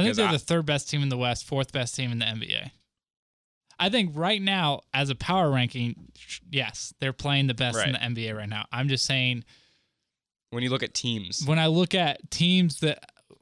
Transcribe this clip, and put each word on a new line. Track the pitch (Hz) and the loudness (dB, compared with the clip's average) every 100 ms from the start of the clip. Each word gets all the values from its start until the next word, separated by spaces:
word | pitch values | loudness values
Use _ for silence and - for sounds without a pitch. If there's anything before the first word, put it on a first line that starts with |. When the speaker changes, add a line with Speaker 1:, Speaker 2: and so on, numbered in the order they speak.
Speaker 1:
think | |
Speaker 2:
because | 208 220 | 2 2
Speaker 1:
they're | 208 | 2
Speaker 2:
I | |
Speaker 1:
the | 147 | 2
third | - 170 151 | 0 0 2
best | 147 - | -2 -2
team | 147 | -2
in | 143 | 0
the | 123 | 0
West, | 123 120 - | 0 -2 -2
fourth | 139 135 | -2 -2
best | 139 120 - | -4 -4 -4
team | 127 | -4
in | 117 | -2
the | 110 | -2
N | 110 | -4
B | 107 | -4
A. | - - - _ _ _ _ _ _ _ _ _ - | -4 -6 -14 _ _ _ _ _ _ _ _ _ -2
I | 185 | 0
think | 233 185 | 2 0
right | 147 170 214 | 0 0 0
now, | 196 196 156 139 - | 0 2 2 0 -2
as | 131 139 | -2 0
a | |
power | 131 - 185 160 | -2 0 2 4
ranking, | 135 120 131 120 - - - | 4 0 -2 -4 -6 -14 -20
sh-, | - - - | -16 -16 -6
yes, | 139 110 - - - | -4 -4 -6 -14 -6
they're | 135 | -6
playing | 127 143 139 139 | -2 0 2 2
the | |
best | 117 127 113 | 2 0 0
in | |
Speaker 2:
Right. | 98 | 0
Speaker 1:
the | 127 | 0
N | 120 | -2
B | 117 113 | -4 -6
A | |
right | 107 104 | -6 -6
now. | 107 - | -8 -6
I'm | 120 139 | -4 0
just | 131 - | 0 0
saying | 135 127 123 - _ _ _ _ _ _ _ _ _ _ | 2 0 -2 -6 _ _ _ _ _ _ _ _ _ _
Speaker 2:
When | 117 | -4
you | 123 | -2
look | 131 | -2
at | - | -2
teams. | - 123 113 92 - 143 | -4 -2 -4 -4 -4 0
Speaker 1:
when | 160 | 2
I | 160 | 4
look | 165 180 | 4 4
at | 190 165 139 - | 2 2 -2 -6
teams | - 175 185 175 - | 0 4 6 4 2
that, | 156 - - _ _ - | -2 -2 -8 _ _ -20